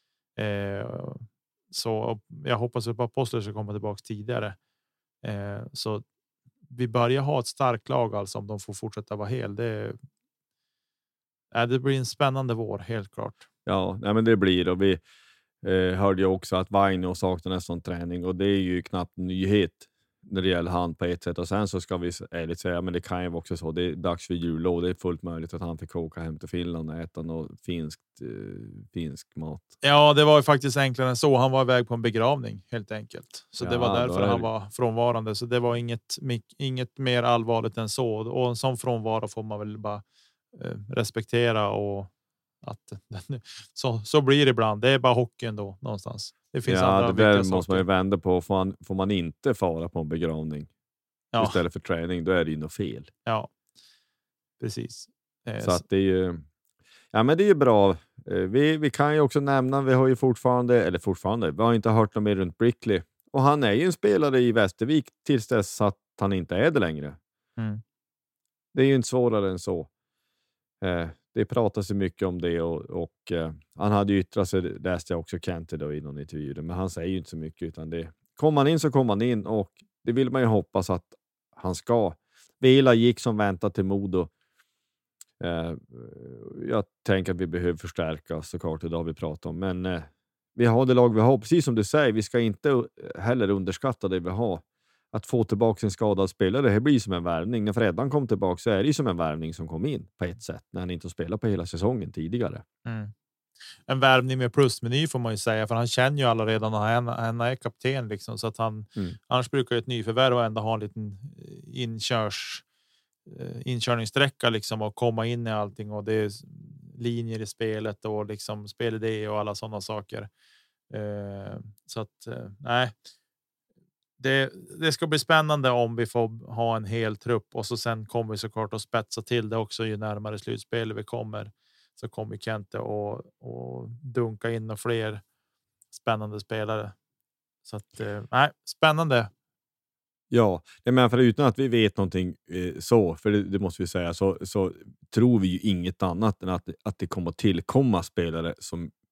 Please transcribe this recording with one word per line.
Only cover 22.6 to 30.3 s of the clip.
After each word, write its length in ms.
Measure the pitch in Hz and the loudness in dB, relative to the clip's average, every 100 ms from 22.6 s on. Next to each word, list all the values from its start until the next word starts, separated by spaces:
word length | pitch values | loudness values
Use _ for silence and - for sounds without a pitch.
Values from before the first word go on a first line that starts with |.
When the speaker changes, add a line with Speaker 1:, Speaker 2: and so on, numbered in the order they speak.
| 95 87 | -4 -4
Speaker 2:
men 120 | 90 | -2
det 80 | 87 | -4
kan 220 | - 90 | -4 -4
ju 60 | 90 | -4
vara 100 | 85 | -6
också 180 | - 82 | -8 -8
så, 140 | 80 | -6
det 100 | 80 | -2
är 140 | 90 80 | -2 -2
dags 320 | 87 87 - | -4 -4 -4
för 60 | |
jullov. 480 | 87 85 80 87 87 | -4 -2 -2 0 0
Det 80 | 87 | -2
är 40 | |
fullt 280 | 87 92 82 | -2 -4 -6
möjligt 300 | 87 82 82 | -8 -10 -10
att 80 | 85 | -8
han 160 | 85 82 | -8 -8
fick 180 | 85 87 | -8 -8
åka 260 | 80 82 | -8 -8
hem 180 | 82 76 | -10 -10
till 100 | 82 | -8
Finland 400 | 87 87 85 78 | -6 -6 -6 -8
och 80 | 80 | -8
äta 240 | 82 - | -10 -10
något 400 | 80 82 76 - | -8 -8 -10 -12
finskt, 400 | - 87 78 - _ - | -8 -6 -6 -10 _ -16
eh, 60 | 62 50 50 50 53 50 - | -12 -12 -12 -14 -16 -18 -12
finsk 420 | 90 80 - - - | -8 -8 -10 -14 -12
mat. 260 | 78 76 - _ | -10 -12 -16 _
Speaker 1:
Ja, 320 | 139 147 147 | 6 8 10
det 120 | 147 | 8
var 120 | 151 | 8